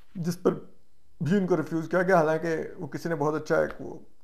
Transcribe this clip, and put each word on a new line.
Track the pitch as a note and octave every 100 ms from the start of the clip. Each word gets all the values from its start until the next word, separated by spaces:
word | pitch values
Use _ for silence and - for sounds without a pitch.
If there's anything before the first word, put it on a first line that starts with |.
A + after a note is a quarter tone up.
| - G3
जिस | E3 E3+
पर | F#3 E3+ - - - - - -
भी | D3 G3+
उनको | F3+
रिफ्यूज़ | F3 C#3+ E3 D#3
किया | F3
गया। | F3+ F#3
हालांकि | D#3 D#3+ E3+ D#3+ C3+ -
वो | D#3+
किसी | D3 E3
ने |
बहुत | E3 C#3+
अच्छा | D3+ D3+ D#3+
एक | D3+ -
वो | - - - -